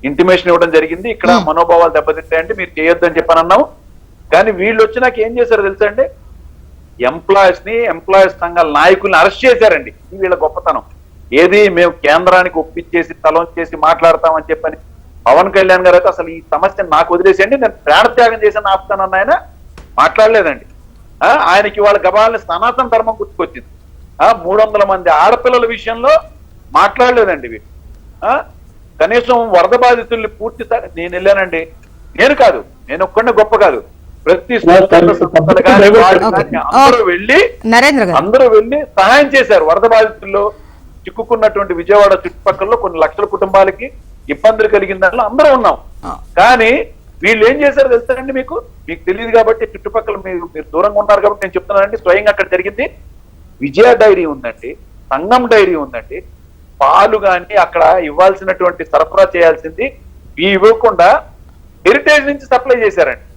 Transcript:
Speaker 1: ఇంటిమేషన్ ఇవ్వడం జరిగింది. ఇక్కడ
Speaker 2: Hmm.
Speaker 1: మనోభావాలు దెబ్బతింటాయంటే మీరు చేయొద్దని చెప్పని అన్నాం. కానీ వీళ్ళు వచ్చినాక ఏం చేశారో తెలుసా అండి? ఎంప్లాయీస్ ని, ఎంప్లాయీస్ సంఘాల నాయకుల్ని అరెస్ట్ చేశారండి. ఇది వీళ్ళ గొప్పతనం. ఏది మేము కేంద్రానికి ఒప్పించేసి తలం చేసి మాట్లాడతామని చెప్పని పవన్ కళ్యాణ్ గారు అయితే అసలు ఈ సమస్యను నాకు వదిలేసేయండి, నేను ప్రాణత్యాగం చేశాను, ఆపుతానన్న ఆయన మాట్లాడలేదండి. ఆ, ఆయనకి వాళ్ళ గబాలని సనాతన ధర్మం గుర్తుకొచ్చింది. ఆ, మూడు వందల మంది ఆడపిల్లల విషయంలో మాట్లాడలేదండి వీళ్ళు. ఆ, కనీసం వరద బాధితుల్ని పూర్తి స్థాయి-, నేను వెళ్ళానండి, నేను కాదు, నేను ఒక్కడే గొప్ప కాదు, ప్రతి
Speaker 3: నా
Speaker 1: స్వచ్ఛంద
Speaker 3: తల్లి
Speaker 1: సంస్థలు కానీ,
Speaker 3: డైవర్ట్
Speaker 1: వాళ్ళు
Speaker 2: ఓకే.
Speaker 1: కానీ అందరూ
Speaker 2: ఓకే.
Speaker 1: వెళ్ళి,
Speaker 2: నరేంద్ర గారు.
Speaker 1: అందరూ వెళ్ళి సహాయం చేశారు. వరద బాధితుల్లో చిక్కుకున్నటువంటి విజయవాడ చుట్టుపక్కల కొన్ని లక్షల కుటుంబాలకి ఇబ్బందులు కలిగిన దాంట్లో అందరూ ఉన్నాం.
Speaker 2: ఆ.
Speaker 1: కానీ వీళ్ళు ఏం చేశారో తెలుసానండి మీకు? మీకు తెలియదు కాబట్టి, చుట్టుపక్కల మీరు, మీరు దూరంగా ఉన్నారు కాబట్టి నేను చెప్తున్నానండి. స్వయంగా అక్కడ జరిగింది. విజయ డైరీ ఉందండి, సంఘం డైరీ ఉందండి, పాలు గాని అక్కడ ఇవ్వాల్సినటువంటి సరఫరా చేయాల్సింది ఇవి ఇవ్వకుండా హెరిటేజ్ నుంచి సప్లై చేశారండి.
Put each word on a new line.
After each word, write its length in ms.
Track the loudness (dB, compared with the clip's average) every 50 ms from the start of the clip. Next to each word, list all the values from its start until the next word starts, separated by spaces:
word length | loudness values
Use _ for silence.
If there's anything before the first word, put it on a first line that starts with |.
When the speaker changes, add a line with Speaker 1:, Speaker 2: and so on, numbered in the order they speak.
| -8
Speaker 1:
ఇంటిమేషన్ 420 | -8 -2 -2 2 2 2 0 2
ఇవ్వడం 240 | 0 0 0 0 2
జరిగింది. 400 | 0 0 0 0 -6 -8 -8 -10
ఇక్కడ 180 | -8 -4 0 0
Speaker 2:
Hmm. 180 | 0 0 0
Speaker 1:
మనోభావాలు 440 | -2 -2 -2 0 2 2 2 2 2
దెబ్బతింటాయంటే 640 | 0 -2 -2 -2 -6 -6 -6 -6 -6 -6 -4 -6 -8
మీరు 260 | -10 -10 -12 -8 -4
చేయొద్దని 380 | 0 0 0 0 0 -2 -2
చెప్పని 220 | -2 0 0 0 0
అన్నాం. 260 | 2 2 2 0 0 -2 -6 -20 _ -20 -20 -20 -20 _ -20 _ -8 0 0
కానీ 180 | 2 2 0
వీళ్ళు 320 | -2 -2 -2 -4 0 0 0
వచ్చినాక 360 | 0 0 -2 -2 -2 -2 -2
ఏం 200 | -6 -4 -2 -2
చేశారో 220 | 0 0 0 -2
తెలుసా 240 | -2 -4 -4 -2 -4
అండి? 160 | -4 -2 -4 -6 -6 -6 -18 -20 -20 -20 -20 -20 -20 -20 -20 -20 -20 -20 -20 -20 _ -12 -6 -6
ఎంప్లాయీస్ 640 | -6 -6 -6 -4 0 2 2 4 2 0 -2 -8
ని, 160 | -8 -6 -4 -4
ఎంప్లాయీస్ 500 | -4 -6 -8 -4 0 2 4 4 2 0 -6
సంఘాల 260 | -10 -6 -2 -2 -2 0
నాయకుల్ని 460 | 0 2 2 2 2 2 0 0 2
అరెస్ట్ 280 | 2 2 2 0 0 0
చేశారండి. 480 | 0 2 4 2 2 2 0 -4 -10 -18 _ -20 -20 -10
ఇది 80 | -6
వీళ్ళ 140 | -2 -2 -2
గొప్పతనం. 460 | -2 -2 -4 -4 -4 -4 -4 -4 -4 -8 _ -20 -20 -20 _ -20 -20 -14 -4 0
ఏది 360 | 2 2 4 4 4 2 2
మేము 220 | 2 0 0 0
కేంద్రానికి 680 | -2 -2 -2 0 0 2 2 2 2 2 2 0 -4 -6
ఒప్పించేసి 540 | -8 -8 -10 -14 -14 -6 -4 -4 -4 -4 -10
తలం 340 | _ -2 0 0 0 -4 -4 -8 -10
చేసి 180 | -10 -10 -6
మాట్లాడతామని 760 | -2 0 0 0 2 2 2 2 2 0 0 -2 -2 -4 -6
చెప్పని 240 | -8 -6 -6 -10 -10 -10 -20 -20 -20 -20 -20 -20 -20 -6 0
పవన్ 240 | 2 2 2 2 2
కళ్యాణ్ 340 | 2 0 2 2 2 2 4
గారు 100 | 4 4
అయితే 120 | 4 2
అసలు 200 | 0 -2 -2 -10
ఈ 140 | -12 -12 -16 -8 _
సమస్యను 380 | -4 -4 -4 -4 -4 -6 -4 -2
నాకు 240 | 0 0 0 0 -2
వదిలేసేయండి, 420 | 0 2 2 2 2 0 0 0
నేను 180 | -2 -2 -4 -4 -4 _
ప్రాణత్యాగం 540 | 0 2 2 2 0 2 2 2 2 2 0 -2
చేశాను, 220 | -2 -2 -2 -2
ఆపుతానన్న 480 | -2 -2 -2 -2 -6 -6 -6 -4 -4 -2
ఆయన 160 | -2 0 0 -2 -4 -4 -12 -20 -20 -20 -20 -20 -20 -20 -10 -2
మాట్లాడలేదండి. 680 | 0 0 0 2 2 2 4 4 2 0 0 -6 -8 -14 -20 -20 -20 -20 -20 -20 -20 -20 -20 -10 -4 0
ఆ, 40 |
ఆయనకి 540 | 0 0 0 0 0 2 0 0 -2 -2 0
వాళ్ళ 180 | 0 2 2 2 0 0
గబాలని 300 | 0 2 0 0 0 -4
సనాతన 480 | -8 -8 -6 -4 -4 -4 -2 -4 -4
ధర్మం 260 | -2 -2 -2 -2 -4 -6
గుర్తుకొచ్చింది. 540 | -6 -10 -12 -8 -8 -8 -8 -8 -18 -20 -20 -20 -20 -20 -20 -20 -20 -20 -20 -6 0 0
ఆ, 180 | 0 0 0 -4
మూడు 160 | -4 0 0
వందల 220 | 0 0 0 -2 0
మంది 260 | 0 -2 -2 0 0
ఆడపిల్లల 560 | 2 2 2 2 2 0 0 0 0 0 -2
విషయంలో 440 | -2 -6 -8 -8 -10 -8 -4 0 0 0 0 -2 -10 -20 -20 -20 -20 -20 -20 _ -4 0
మాట్లాడలేదండి 760 | 0 0 0 0 0 0 0 2 0 0 0 -2 -6 -8
వీళ్ళు. 200 | -16 -16 -18 _ -20 -20 -20 -20 -20 -20 -20 -20 -20 -20 -10 -6
ఆ, 160 | -4 -4 -4 -6 -10 -20 -20 -20 -20 -20 -20 -20 -20 _ -4
కనీసం 500 | -2 0 0 -2 0 0 0 0 0 2
వరద 280 | 2 2 2 2 2 2
బాధితుల్ని 480 | 2 2 2 0 -2 -6 -8 -6 -6
పూర్తి 360 | -10 -12 -10 -12 -12 -12 -12 -8
స్థాయి-, 340 | -6 -6 -6 -6 -10 -12
నేను 140 | -12 -12 -10 -10
వెళ్ళానండి, 540 | -2 0 2 2 2 0 -4 -6 -8 -8 -10 -16 -20 -20 _ -20 -20 -20 -20 -4 0
నేను 160 | 0 0 2
కాదు, 280 | 4 2 2 2 0 -8 -14 -20 _ -14 -12
నేను 140 | -6 -6 -6
ఒక్కడే 280 | -4 -2 -2 -2 0
గొప్ప 240 | 0 0 0 2 2
కాదు, 280 | 2 2 2 0 -2 -8 -14 _ _ -20 -20 -20 -10 -2
ప్రతి 280 | -2 -2 -2 -2 -6 -6
Speaker 3:
నా 60 | -2
Speaker 1:
స్వచ్ఛంద 280 | 2 4 4 4 4
Speaker 3:
తల్లి 280 | 4 4 2 4 2 2
Speaker 1:
సంస్థలు 460 | 0 -4 0 0 0 2 2 0 2
కానీ, 200 | 4 4 4 6
Speaker 3:
డైవర్ట్ 220 | 6 6 6 6 6
Speaker 1:
వాళ్ళు 240 | 6 4 2 0
Speaker 2:
ఓకే. 160 | 0 -2 -2 -4
Speaker 1:
కానీ 140 | -4 -6
అందరూ 440 | -6 -6 -2 2 4 4 4 4 2
Speaker 2:
ఓకే. 100 | 0 -2
Speaker 1:
వెళ్ళి, 380 | -2 -4 -2 0 2 2 2 0 -4 -8 -4
Speaker 2:
నరేంద్ర 400 | 0 2 2 2 2 2 0 -2
గారు. 120 | 0 0
Speaker 1:
అందరూ 300 | 0 0 2 2 4 4
వెళ్ళి 340 | 6 4 2 2 2 -4 -4 -4 -4 -2 0
సహాయం 280 | 2 4 4 2 2
చేశారు. 360 | 2 2 0 2 2 2 2 2
వరద 260 | 2 0 2 2 2
బాధితుల్లో 600 | 4 4 2 2 -2 -12 -12 -6 -4 -4 -4 -4 -6 -10 -20 -20 -20 -20 -20 -20 -20 -20
చిక్కుకున్నటువంటి 760 | -20 -18 -12 -12 -6 -4 -2 0 0 0 0 -2 -6 -4 -6
విజయవాడ 380 | -8 -2 0 4 4 4 4
చుట్టుపక్కల 640 | 2 0 -4 -10 -14 -6 -6 -6 -4 -4 -4 -4 -4
కొన్ని 240 | -4 -4 -8 -2 -2
లక్షల 260 | -2 -2 -2 -6 -6
కుటుంబాలకి 640 | -6 -4 -6 -6 0 2 2 2 2 -2 -8 -14 -16 -16 -20 -20 -20 -20 -20 -12 -10
ఇబ్బందులు 380 | -10 0 0 0 0 2 0
కలిగిన 320 | 0 0 0 -2 -2 -6 -2
దాంట్లో 240 | -2 -2 0 -2 -4
అందరూ 300 | -4 0 2 2 2 2
ఉన్నాం. 240 | 2 2 -2 -2 -2 -10 -20 -20 -18 -14
Speaker 2:
ఆ. 120 | -14 -14 -14 -18 -8 0
Speaker 1:
కానీ 480 | 2 4 4 4 2 2 0 0 -2 -4 -8 -14 -20 -20 -20 -18 -6 -2
వీళ్ళు 260 | -2 0 2 2 2
ఏం 120 | 2 2
చేశారో 260 | 0 0 2 2 0
తెలుసానండి 460 | 2 2 -2 0 -4 -6 -6 -6 -8 -8
మీకు? 280 | -8 -8 -8 -10 -12 -12 -14 -20 -20 -16 -16
మీకు 160 | -16 -10 -6
తెలియదు 260 | -6 -6 -6 -6 0 2
కాబట్టి, 280 | 2 2 2 0 -4 -6
చుట్టుపక్కల 500 | -12 -12 -14 -14 -8 -8 -6 -6 -6 -10 -10 -10
మీరు, 240 | -10 -12 -12 -12 -12 _
మీరు 100 | -16 -16 -8 -4
దూరంగా 260 | -2 -2 -2 -2 -2
ఉన్నారు 220 | 0 0 0 2
కాబట్టి 240 | 2 -2 -2 -2 -8
నేను 120 | -8 -8
చెప్తున్నానండి. 400 | -8 -8 -4 -2 -2 -2 -2 -4
స్వయంగా 320 | -6 -2 0 0 0 0 -2
అక్కడ 160 | -2 -2 -4 -4
జరిగింది. 380 | -4 -4 -4 -6 -8 -8 -8 -8 -10 -18 -20 -20 -20 -20 -20 -20 -20 -20 -20 -20 -16 -10
విజయ 340 | -10 -8 0 2 4 4 4
డైరీ 300 | 4 4 2 2 2 -2
ఉందండి, 520 | -6 -8 -8 -10 -12 -12 _ -16 -16 -16 -16 -20 -20 -20 -20 -12 -8 -8
సంఘం 340 | -8 -2 0 0 0 2
డైరీ 280 | 2 2 2 2 2 0
ఉందండి, 480 | -6 -8 -10 -12 -16 -16 -14 -18 -18 -18 -20 -20 -20 -20 -20 _ -20 -20 _ -6 -2
పాలు 360 | 0 2 2 2 2 2 0
గాని 380 | 0 0 0 -2 -2 -4 -4 -2
అక్కడ 260 | -2 -2 0 0 0 2 2 2 0 -2
ఇవ్వాల్సినటువంటి 800 | -6 -2 2 2 2 2 -2 -6 -6 -4 -2 -2 -4 -4 -6 -10
సరఫరా 440 | -4 -2 -2 -2 0 2 0 0 2 2
చేయాల్సింది 500 | 0 2 2 2 0 -6 -14 -10 -8 -8 -8 -10 -14 -20 -20 -20 -20 _ -20 -8 -4
ఇవి 120 | -2 -2
ఇవ్వకుండా 720 | 0 2 4 2 2 4 0 -2 2 2 2 4 4 0 -2 -10 -20 _ -20 -20 -20 _ -20 -20 -20 _ _
హెరిటేజ్ 380 | 0 0 0 2 2 2 2 0
నుంచి 200 | -2 -8 -8 -4 -2
సప్లై 240 | -2 -2 0 0 -2
చేశారండి. 500 | 0 0 -2 0 0 -2 -2 -2 -10 -14 -20 -20